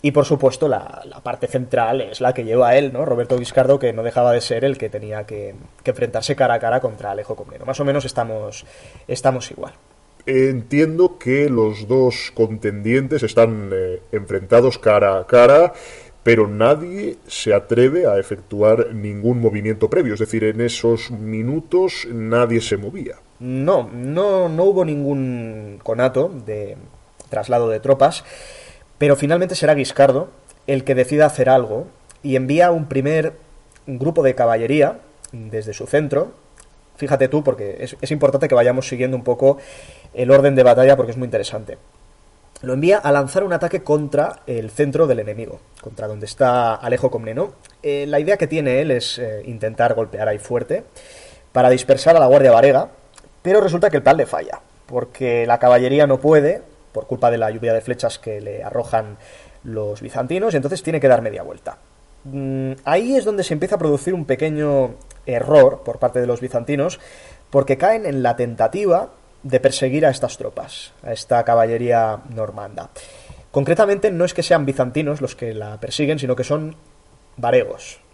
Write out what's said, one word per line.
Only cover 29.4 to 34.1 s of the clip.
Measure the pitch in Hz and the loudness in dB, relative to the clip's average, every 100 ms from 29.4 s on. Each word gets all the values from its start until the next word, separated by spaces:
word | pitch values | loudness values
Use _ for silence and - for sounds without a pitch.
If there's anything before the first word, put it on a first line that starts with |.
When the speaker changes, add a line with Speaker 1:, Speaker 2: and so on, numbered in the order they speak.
| 180 | 0
Speaker 1:
será | - - | 0 2
Guiscardo | 147 127 - 139 131 185 - _ _ - | 2 0 4 4 4 -4 -14 _ _ -4
el | 135 | -4
que | 131 | 0
decida | 127 127 147 151 | 0 2 4 2
hacer | 147 127 | 4 4
algo | 131 110 107 175 _ _ _ | 4 2 -6 -8 _ _ _
y | 143 | -4
envía | 131 131 151 175 | -2 0 4 4
un | 170 143 | 4 -2
primer | 135 139 160 156 - _ - _ _ - | -2 0 -2 -2 -8 _ -20 _ _ -14
grupo | 127 139 | -4 -2